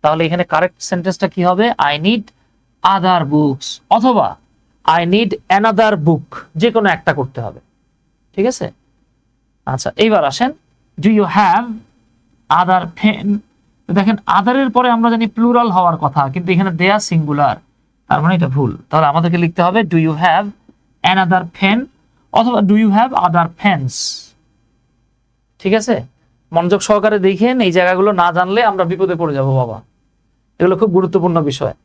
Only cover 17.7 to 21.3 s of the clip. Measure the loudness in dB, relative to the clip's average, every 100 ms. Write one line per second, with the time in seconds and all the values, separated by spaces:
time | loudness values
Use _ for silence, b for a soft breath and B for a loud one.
17.7 | _ _ _ _ 0 0 0 0 0 -2
18.7 | -4 -4 0 2 2 0 0 -2 0 0
19.7 | 0 0 0 0 0 0 0 -2 -10 _
20.7 | _ _ _ -2 0 2